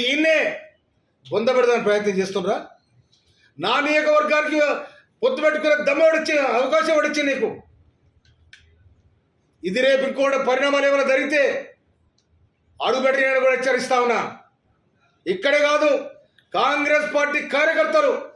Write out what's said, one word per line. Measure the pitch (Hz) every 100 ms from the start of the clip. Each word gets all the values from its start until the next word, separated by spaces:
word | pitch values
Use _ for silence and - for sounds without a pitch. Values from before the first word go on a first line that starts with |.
| 247
ఈయన్నే | 294 320 311 220 - - _ _ _ _ _ -
బొందబెడదాని | 185 233 254 240 233 202
ప్రయత్నం | 208 202 190
చేస్తున్నారా? | 190 196 180 277 - - _ _ _ _ _ _ _ - 180
నా | 269 294
నియోజకవర్గానికి | 302 302 302 302 302 294 302 294 233 - - _ _
పొత్తు | 254 285
పెట్టుకునే | 311 302 302 294 -
దమ్ము | 302 320
ఎవడిచ్చి, | 320 311 294 262 226
అవకాశం | 269 311 302
ఎవడిచ్చి | 311 294 294 277
నీకు? | 254 214 - - _ _ _ _ _ _ _ _ - _ _ _ _ _ _ _ _ _ _ 180
ఇది | 214 262
రేపు | 269 -
ఇంకోటి | 269 277 269 233
పరిణామాలు | 262 277 277 277
ఏమైనా | 277 247
జరిగితే | 269 285 294 262 - - _ _ _ _ _ _ _ _ _ _ _ 160
అడుగుపెట్టి | 254 262 269 262
నేను | 262
కూడా | 262 254
హెచ్చరిస్తా | 262 247 247 254 240
ఉన్నా. | 214 160 - _ _ _ _ _ _ _ _ 160
ఇక్కడే | 190 277 294 294
కాదు, | 294 302 254 - - _ _ _ 180
కాంగ్రెస్ | 254 294 294 302 302 294
పార్టీ | 285 285 -
కార్యకర్తలు | 277 320 320 311 311 277 - -